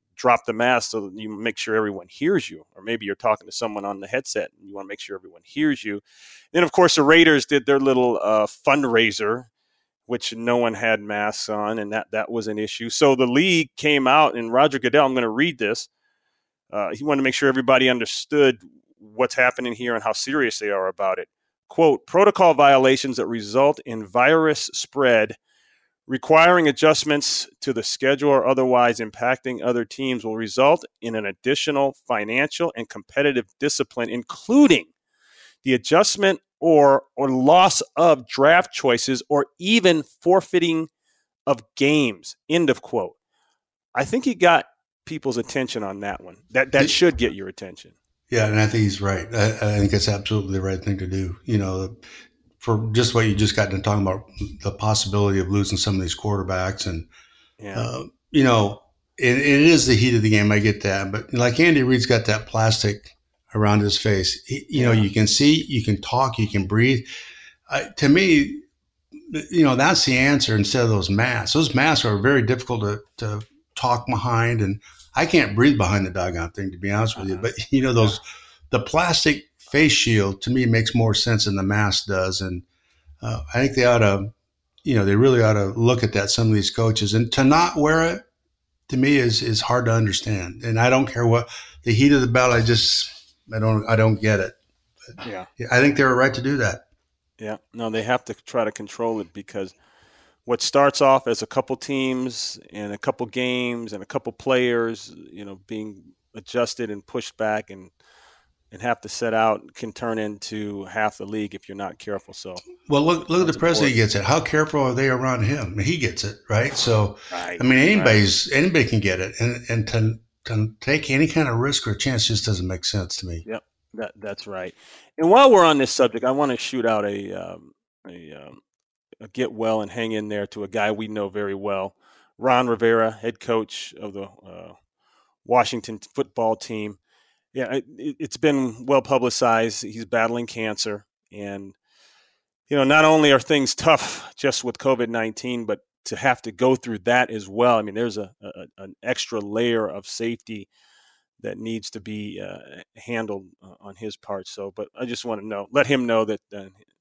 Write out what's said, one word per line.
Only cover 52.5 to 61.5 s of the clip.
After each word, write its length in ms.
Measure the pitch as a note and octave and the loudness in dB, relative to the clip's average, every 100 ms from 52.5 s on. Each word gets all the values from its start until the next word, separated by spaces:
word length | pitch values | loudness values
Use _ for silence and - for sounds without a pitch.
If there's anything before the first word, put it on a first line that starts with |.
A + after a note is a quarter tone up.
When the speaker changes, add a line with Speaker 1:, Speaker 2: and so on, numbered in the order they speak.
| _ | _
Speaker 2:
for 320 | - A2 A2 | -2 -2 0
just 220 | A2 A#2 | 0 2
what 140 | A#2 A2 | 2 2
you 80 | G2 | 2
just 200 | G#2 - | 0 0
got 140 | G2 | -2
done 140 | F#2+ | -2
talking 180 | G#2+ G#2 | 0 0
about, 220 | G2 F#2+ - - - - | 0 -4 -8 -12 -12 -8
the 80 | G2+ | -10
possibility 680 | - G#2+ G#2+ F#2+ G#2 G2+ G2 | -4 -2 -2 0 0 0 0
of 100 | F2+ | 0
losing 280 | G2+ G2+ G2+ | -2 -2 -2
some 180 | - F#2+ | -2 -2
of 60 | |
these 160 | F2 - | -4 -6
quarterbacks. 720 | G#2+ G2+ F#2 F#2 F#2 F#2+ F#2 | -4 -4 -4 -4 -4 -6 -8
And, 200 | E2 D#2+ _ _ _ _ _ | -8 -12 _ _ _ _ _
Speaker 1:
Yeah. 200 | G2+ A2 | -12 -8
Speaker 2:
uh, 240 | A#2 B2+ C#3 _ _ | -8 -8 -14 _ _
you 120 | D3+ | 2
know, 380 | C3 A2+ G2+ G#2 _ _ _ - | 4 4 2 -2 _ _ _ -2
it, 180 | B2+ B2 | 0 2
it 240 | D3 C#3+ | 2 4
is 240 | D#3 D#3 B2 | 6 4 4
the 80 | |
heat 220 | A2+ B2+ A#2 | 4 4 2
of 80 | |
the 80 | G#2+ | 4
game. 200 | G#2+ G#2 | 4 4
I 60 | G#2 | 2
get 240 | G#2+ G2+ | 2 0
that. 300 | G#2 G2 G2 | -2 -2 -4
But, 200 | G#2+ - | -8 -6
like, 280 | B2 B2 | -2 0